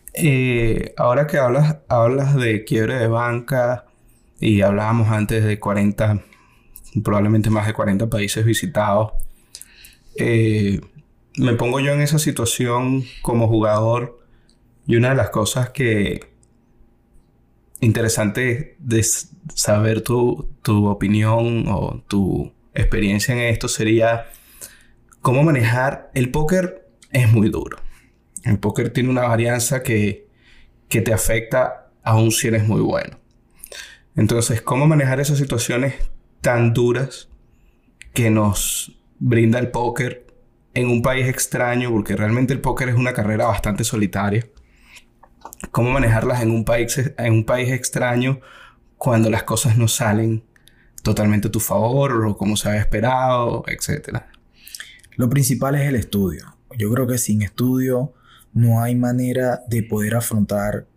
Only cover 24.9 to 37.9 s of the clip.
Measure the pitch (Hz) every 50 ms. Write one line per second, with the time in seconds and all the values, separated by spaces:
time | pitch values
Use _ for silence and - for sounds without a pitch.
24.9 | _ _ _ _ _ _ - 131 123 135 151 165 147 123 113 113 120 127 127 139
25.9 | - - - - - 127 120 120 - - 113 - 185 185 180 - - - - _
26.9 | _ _ _ - - 131 123 110 117 110 101 110 - - - - - - - -
27.9 | - - _ _ _ _ _ _ - - - 117 107 101 - 107 - - 120 113
28.9 | - 131 123 127 127 123 123 120 113 113 117 120 123 120 113 - 139 127 - -
29.9 | 113 104 104 101 95 - - _ _ _ _ _ - - - - _ _ _ -
30.9 | - 117 104 117 110 104 - - 113 113 - - - 127 123 - - - - _
31.9 | _ _ - 117 110 110 113 113 110 - - 113 113 110 104 107 101 101 - -
32.9 | - - - - - - _ _ _ _ _ _ _ _ - - - - - -
33.9 | - - _ _ - - 110 101 120 117 117 - 120 107 - - 127 127 143 160
34.9 | 160 147 135 127 131 131 143 143 147 139 143 - 135 113 - - 123 123 135 135
35.9 | 127 - - - - - _ _ _ - - 135 123 117 117 117 113 123 120 120
36.9 | 120 123 135 139 - - - - - - _ _ _ _ _ _ _ _ _ _